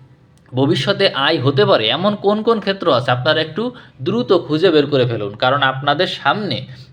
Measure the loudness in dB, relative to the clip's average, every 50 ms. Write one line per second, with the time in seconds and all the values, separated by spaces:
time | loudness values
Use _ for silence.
0 | -20 -20 _ _ _ _ _ _ _ -6 -2 0 0 2 0 0 0 -2 0 0
1 | 0 0 0 0 0 0 0 0 0 0 2 2 4 4 4 2 2 0 0 0
2 | 0 -2 -2 0 0 0 0 0 2 0 0 0 0 -4 -4 -2 0 0 0 2
3 | 2 0 -2 0 0 0 0 0 -2 -4 -4 -6 -6 -6 -6 -12 -18 -20 _ -10
4 | -6 -4 -2 0 2 2 2 2 2 0 0 2 2 4 4 4 2 2 2 2
5 | 2 0 0 -4 -6 -8 -4 -2 0 0 2 2 0 0 -2 -2 -2 -2 0 0
6 | 0 -4 -4 -4 -2 -2 -2 -2 -2 -6 -6 -6 -8 -12 -16 -20 -20 -12